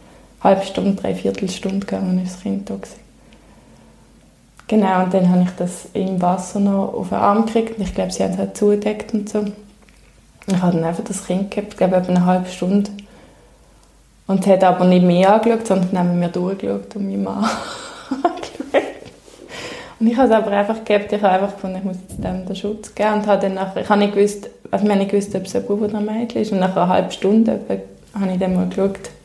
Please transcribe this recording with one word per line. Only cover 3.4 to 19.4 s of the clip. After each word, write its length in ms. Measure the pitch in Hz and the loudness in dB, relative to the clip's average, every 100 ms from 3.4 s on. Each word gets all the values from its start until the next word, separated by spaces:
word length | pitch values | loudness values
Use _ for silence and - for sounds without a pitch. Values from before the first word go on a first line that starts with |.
| - - - - - - _ _ _ _ _ _ - | -20 -20 -20 -20 -20 -20 _ _ _ _ _ _ 0
Genau, 360 | 214 190 190 | 2 4 4
und 100 | 185 | 4
dann 160 | 190 180 | 4 4
habe 140 | 180 | 4
ich 80 | 180 - | 2 0
das 280 | 180 - - | -6 -6 -8
im 260 | - 190 185 | -4 -2 0
Wasser 380 | 175 185 185 208 | 0 0 -2 0
noch 340 | 202 196 196 - | 0 2 -2 -4
auf 140 | 180 | -4
den 100 | - | 0
Arm 260 | 202 208 220 | 2 4 2
gekriegt 320 | 233 220 - | 0 -2 -4
und 60 | |
ich 100 | 190 | -6
glaube, 180 | - 185 | -4 -4
sie 120 | - | -2
haben 80 | 190 | -2
es 40 | 185 | -2
halt 180 | 196 - | -4 0
zugedeckt 560 | 208 208 214 208 - | 2 2 0 -4 -4
und 160 | 214 202 | -4 -4
so. 160 | 214 208 - - - _ _ _ _ _ _ - | -4 -4 -8 -16 -20 _ _ _ _ _ _ -2
Ich 140 | 185 | 0
habe 120 | 180 165 | 2 2
dann 60 | 165 | 0
einfach 180 | 175 | -4
das 220 | - 196 - | -6 -8 -4
Kind 240 | 185 196 | -2 -2
gehabt, 220 | - 202 | -6 -6
ich 40 | - | 0
glaube, 180 | 185 185 | 2 2
etwa 120 | 180 | 2
eine 160 | 180 180 | 2 4
halbe 240 | 185 180 | 2 0
Stunde. 400 | - 180 202 202 - - - - - - _ _ _ _ _ _ _ - | -6 0 0 0 -6 -18 -20 -20 -20 -20 _ _ _ _ _ _ _ -2
Und 160 | 190 | 0
sie 80 | 202 | 4
hat 120 | 185 | 6
aber 220 | 185 175 180 | 6 6 6
nicht 200 | 180 180 | 6 6
mehr 300 | 175 190 220 | 6 6 6
angeschaut, 320 | 226 226 226 | 4 2 2
sondern 220 | 190 180 190 175 | 0 0 0 0
neben 120 | 175 | 0
mir 100 | 175 | 0
durchgeschaut 640 | 180 180 196 202 202 196 208 | -2 -4 -4 -4 -6 -6 -8
und 120 | - | -6
mein 140 | 196 | -4
Mann 200 | 196 202 | -4 -2
<laughs> 640 | 220 - - - - - - | -2 -4 -8 -12 -14 -16 -10
angeschaut. 320 | 269 349 359 - - - 277 - - - - - - | -4 -4 -4 -12 -12 -2 -2 -2 -10 -18 -20 -20 -20